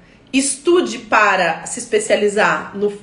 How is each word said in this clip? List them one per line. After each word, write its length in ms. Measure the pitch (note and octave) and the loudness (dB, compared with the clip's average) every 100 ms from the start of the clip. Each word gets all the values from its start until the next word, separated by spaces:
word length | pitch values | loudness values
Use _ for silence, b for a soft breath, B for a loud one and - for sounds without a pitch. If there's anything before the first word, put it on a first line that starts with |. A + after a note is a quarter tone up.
| b b b | b b b
estude 680 | C4+ C4+ - - F4 A#3+ A#3 | -2 -2 -2 2 2 2 -4
para 640 | - A3+ G3+ F#3+ E3+ D#3+ | -2 2 4 2 0 -2
se 140 | - - | -8 -12
especializar 1000 | - G#3 - G#3+ G#3 G3+ F3 D#3 - G3 | -2 -2 0 0 2 2 0 0 -4 -4
no, 160 | G#3 G3+ | -4 -4